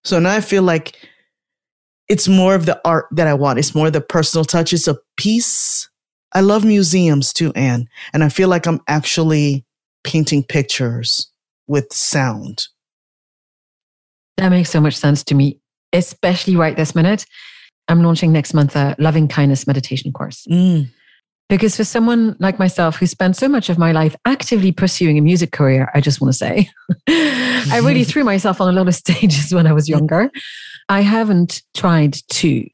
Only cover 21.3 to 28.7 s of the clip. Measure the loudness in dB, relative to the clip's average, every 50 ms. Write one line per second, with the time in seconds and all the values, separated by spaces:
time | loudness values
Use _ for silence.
21.3 | _ _ _ _ 0 2 2 0 0 -2 -4 -4 -2 0 0 2 2 2 0 0
22.3 | -2 0 -2 -2 0 0 0 0 0 0 -2 -2 0 0 -2 -2 0 0 0 0
23.3 | 0 0 0 0 0 0 0 -2 0 2 2 2 2 2 2 0 -2 -2 _ -2
24.3 | -2 -2 -2 -2 0 2 2 0 0 0 -2 -2 0 0 0 2 2 4 4 4
25.3 | 2 2 0 -4 -2 0 0 2 2 2 0 0 0 0 0 0 -2 0 0 -2
26.3 | -2 -2 -4 -2 0 0 0 -2 _ _ _ -6 -6 -4 _ 0 0 2 2 0
27.3 | -2 -2 -2 -2 -4 -2 -2 0 0 2 2 2 2 2 0 0 0 0 0 0
28.3 | 0 0 0 -2 -2 0 0 0